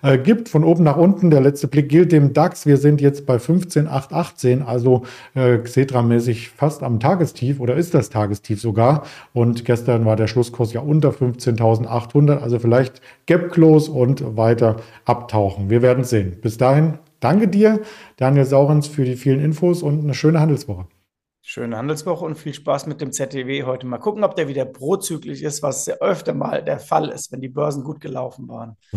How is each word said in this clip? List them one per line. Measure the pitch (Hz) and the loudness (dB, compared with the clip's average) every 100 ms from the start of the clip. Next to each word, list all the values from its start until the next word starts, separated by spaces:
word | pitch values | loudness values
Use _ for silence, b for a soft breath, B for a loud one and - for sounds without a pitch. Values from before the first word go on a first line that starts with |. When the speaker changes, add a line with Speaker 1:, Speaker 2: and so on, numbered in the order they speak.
Speaker 1:
äh, | 139 131 | 2 2
gibt | 135 233 - | 4 0 2
von | 156 | 2
oben | 160 170 | 4 4
nach | 156 143 | 4 4
unten. | 180 196 175 | 4 4 4
Der | 143 | 6
letzte | 135 143 147 | 4 2 -2
Blick | 143 135 | 0 4
gilt | 156 175 | 4 6
dem | 156 143 | 4 4
dax. | 147 175 - 147 | 4 0 0 2
Wir | 139 | 4
sind | 147 147 | 4 4
jetzt | 139 143 - | 2 0 -2
bei | - | -2
fünfzehn | - 180 180 156 151 | 0 -2 0 -2 -2
acht | 135 - | -4 -6
achtzehn, | 156 165 - 127 127 | -6 -6 -2 0 0
also, | 117 123 127 123 B B B | -2 0 2 2 B B B
äh, | 135 123 120 | 0 2 2
Xetra-mäßig | 120 131 135 127 117 117 123 113 - | 0 -2 0 2 2 2 0 -4 -8
fast | - 151 151 | -4 -4 -2
am | 135 110 | -4 -2
Tagestief | 135 185 147 - 123 139 | 0 0 -2 -4 -4 -2
oder | 120 139 | -2 -2
ist | 170 | 0
das | 156 - | 0 0
Tagestief | 110 104 104 - 101 | -2 -2 -4 -6 -6
sogar. | 117 104 120 151 B B B | -2 2 4 2 B B B
Und | 123 120 117 | 0 0 0
gestern | 120 117 117 117 | -2 -2 0 0
war | 110 107 | 2 0
der | 104 | 0
Schlusskurs | 123 120 - 110 | 0 -2 -2 -4
ja | 117 | -4
unter | 147 156 143 | -2 2 2
fünfzehntausendachthundert. | - 123 120 123 113 113 113 - 120 113 147 147 143 | 0 -4 -2 -4 0 2 2 -2 -6 -2 2 2 2
Also | 120 120 | -2 -2
vielleicht | 117 123 131 - b b - | 2 2 2 -6 b b 0
Gap | 175 175 | 0 0
Close | 170 160 151 151 | 4 6 6 4
und | 139 123 139 127 110 | 0 0 0 -4 0
weiter | 113 117 113 110 B B | 2 4 2 0 B B
abtauchen. | - 120 - 110 98 98 98 | -4 -4 -2 -2 -2 -2 0
Wir | 117 | 2
werden | 127 123 | 4 2
sehen. | 127 110 95 87 | 0 -2 -2 -6
Bis | 113 110 | -6 0
dahin, | 131 143 160 156 _ - | 2 4 2 -2 _ -4
danke | 117 196 214 | 0 2 2
dir, | 202 214 214 214 B B B | 2 2 2 -6 B B B
Daniel | 131 139 131 | 2 2 4
Saurens, | 139 143 151 147 | 4 4 2 0
für | - | -4
die | 127 | -4
vielen | 123 139 135 | -2 -2 0
Infos | 151 151 175 175 | 0 0 -2 -2
und | 147 151 | -2 -4
eine | 147 | -4
schöne | 123 156 160 | 0 2 2
Handelswoche. | 156 135 - 92 92 _ _ _ _ _ - | 2 0 -4 -12 -14 _ _ _ _ _ -16
Speaker 2:
Schöne | - 117 110 | -10 -8 -6
Handelswoche | 139 151 180 165 | -6 -6 -6 -6
und | 165 151 | -8 -10
viel | 151 | -12
Spaß | - 151 143 156 | -10 -6 -6 -6
mit | 147 | -10
dem | 139 | -10
Z | - 135 | -8 -8
D | 135 127 | -8 -6
W | 139 | -6
heute. | 127 127 127 | -6 -8 -8
Mal | 120 | -8
gucken, | 214 208 | -6 -2
ob | 202 | -2
der | - 143 | -2 -6
wieder | 135 | -6
prozyklisch | 131 - 139 196 - 160 156 139 | -8 -8 -4 -4 -4 -10 -12 -10
ist, | 151 147 | -10 -6
was | 147 131 | -6 -6
ja | - - | -8 -4
öfter | - 160 - | -4 -4 -6
mal | 139 - - | -6 -6 -6
der | - 143 | -6 -8
Fall | - 156 151 | -2 -2 -4
ist, | - - | -10 -14
wenn | 131 | -14
die | 131 | -10
Börsen | 143 147 143 | -6 -6 -6
gut | 135 151 | -10 -14
gelaufen | 123 127 127 - 123 | -12 -10 -10 -12 -18
waren. | 117 113 110 B | -16 -18 -20 B